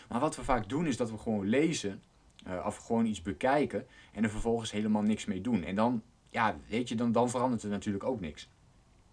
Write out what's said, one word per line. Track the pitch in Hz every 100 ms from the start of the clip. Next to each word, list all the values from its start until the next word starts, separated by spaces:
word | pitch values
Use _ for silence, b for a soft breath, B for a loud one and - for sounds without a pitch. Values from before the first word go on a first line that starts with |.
| B
Maar | 117
wat | 151 143
we |
vaak | 127 123 95
doen | 139 165
is | 113
dat | 113
we | 110
gewoon | 117 107 98
lezen, | 131 170 131 98 95 - _ _ -
eh, | - 92 107
of | -
gewoon | - 113 113
iets | 104
bekijken | 101 95 127 147 135 101 - B B
en | -
er | 110
vervolgens | 107 113 117 110
helemaal | 104 107 107
niks | 104 107 -
mee | 90
doen. | 95 95
En | 82 98
dan, | 117 120 - _ _
ja, | 117 110 78 -
weet | 110 120
je, | 117
dan, | 120
dan | 113 123
verandert | 123 127 113
er | 104
natuurlijk | 101 107 98
ook | - 104
niks. | 80 - - _ - - _ _ _